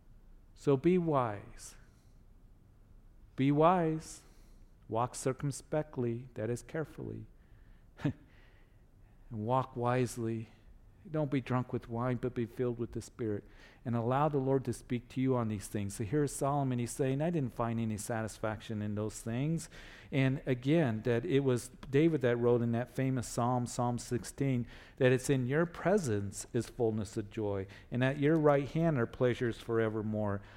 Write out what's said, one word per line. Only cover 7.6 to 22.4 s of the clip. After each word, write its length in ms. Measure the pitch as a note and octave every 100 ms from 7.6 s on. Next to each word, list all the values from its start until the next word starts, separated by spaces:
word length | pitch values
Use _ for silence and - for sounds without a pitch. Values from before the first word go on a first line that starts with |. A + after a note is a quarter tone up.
| - - - - D3 - - - - - - - - - - - -
And 140 | A2 G#2+
walk 300 | C3 B2 A#2+
wisely. 720 | A#2+ B2+ A#2+ - A2+ A2+ A2+ - - - - - G3
Don't 180 | D#3 C#3+
be 120 | C#3
drunk 300 | A#2 B2 B2
with 160 | A#2 -
wine, 300 | A#2 B2+ A#2+
but 140 | B2+
be 140 | B2 A2+
filled 320 | - B2 A#2+
with 140 | A#2
the 80 | A#2
Spirit. 420 | - - A2+ G2+ - - - - B2+
And 100 | A#2
allow 320 | A2+ C3 D#3
the 120 | C#3+
Lord 260 | C3 C3+ B2
to 80 |
speak 340 | A2+ - B2 -
to 120 | C3+
you 160 | C3 B2
on 100 | A2
these 200 | G#2 -
things. 280 | A2 G2 G2
So 80 |
here's 320 | G#2 D3+ C#3+ -
Solomon, 440 | C#3 C#3+ C3+ B2
he's 120 | A#2
saying, 300 | - C3 C3+
"I 80 | E3
didn't 260 | E3+ B2 -
find 240 | A#2 A2+
any 180 | A2+ G#2
satisfaction 840 | - A2+ A2 - A2 G#2+ - G#2+
in 140 | G#2+ G#2
those 260 | G#2+ -
things." 480 | A2+ A#2 D3 E3 - - - - -
And 300 | C#3 C3 C3+ -
again, 540 | B2 C3 E3+ C3+ A2 A#2+
that 200 | A#2 -
it 160 | C3+
was 280 | C3+ A#2+ - - D3
David 320 | C#3 E3 D#3
that 160 | B2
wrote 260 | A#2+